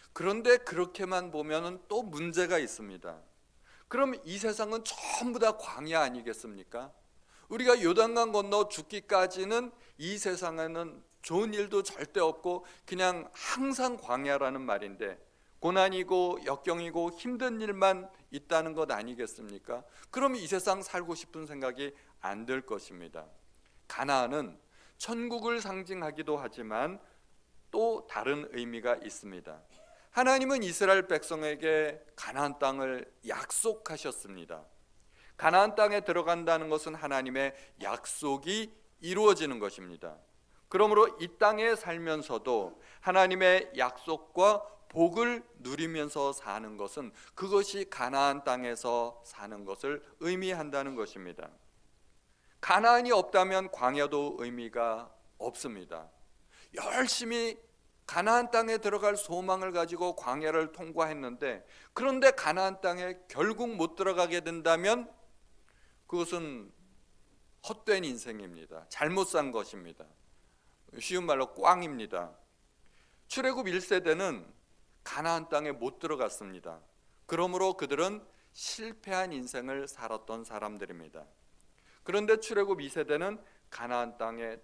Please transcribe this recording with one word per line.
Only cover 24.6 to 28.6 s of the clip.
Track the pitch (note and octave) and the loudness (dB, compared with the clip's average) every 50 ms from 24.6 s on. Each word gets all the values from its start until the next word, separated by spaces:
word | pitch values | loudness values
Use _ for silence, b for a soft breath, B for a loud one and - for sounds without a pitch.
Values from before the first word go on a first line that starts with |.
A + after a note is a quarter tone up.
| _ b b b b b b b | _ b b b b b b b
천국을 | - - A#3 A#3 A#3 A#3+ A#3 A#3+ G#3+ A#3 A#3 A#3 | -8 -6 -6 -6 -4 -4 -6 -4 -2 -2 -2 -2
상징하기도 | G#3 G3 F#3+ F#3+ F#3 E3+ F#3+ F#3 E3+ D#3 D3+ D3+ D#3+ D3 D3+ C#3+ | -4 -6 -8 -8 -8 -8 -8 -6 -6 -6 -6 -6 -2 -2 -2 -2
하지만 | C3+ A#2 - - A#2 A2 G#2+ A2+ B2+ D#3+ F#3 G3+ b b b b b b b - _ _ _ - - - | -2 -6 -8 -10 -8 -4 -2 -2 -2 -2 -4 -8 b b b b b b b -20 _ _ _ -20 -20 -6
또 | - - A3 A3+ A3+ - - - | -2 0 2 2 0 -2 -6 -8
다른 | - - A2 B2+ C#3+ D3 D3+ - | -6 -4 -2 0 -2 -2 -4 -8
의미가 | - A#2+ | -8 -8